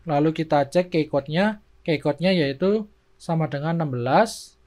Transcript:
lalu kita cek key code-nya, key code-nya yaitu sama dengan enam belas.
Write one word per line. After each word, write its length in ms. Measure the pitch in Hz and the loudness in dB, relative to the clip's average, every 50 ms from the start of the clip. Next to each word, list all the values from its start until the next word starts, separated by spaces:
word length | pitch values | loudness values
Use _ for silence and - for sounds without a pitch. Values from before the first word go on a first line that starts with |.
| - 170 | -6 -2
lalu 240 | 151 143 151 160 | 0 2 2 2
kita 320 | 160 160 160 156 156 147 143 | 2 0 -2 0 2 2 2
cek 240 | 139 - 180 180 180 | 2 2 0 0 2
key 240 | - 165 151 156 | 0 -2 -2 0
code-nya, 480 | - 143 139 - 151 165 196 214 220 208 _ _ _ _ _ | -2 -4 -4 -2 -2 0 0 0 0 -4 _ _ _ _ _
key 160 | - 160 143 | -2 -2 0
code-nya 320 | - 151 143 - 160 185 | 0 -2 -2 0 0 2
yaitu 560 | 190 175 151 139 139 135 180 190 208 220 214 208 _ _ _ _ _ _ | 2 2 2 0 0 0 0 0 0 0 -2 -6 _ _ _ _ _ _
sama 320 | - - 170 165 160 135 | -6 -4 -2 -2 -2 -2
dengan 240 | 135 143 143 160 170 | -4 -4 -4 -2 -2
enam 160 | 165 165 143 | -2 -2 -4
belas. 640 | 127 123 120 123 139 170 220 214 - - - - _ _ _ | -4 -4 -2 2 4 4 2 2 0 -12 -16 -20 _ _ _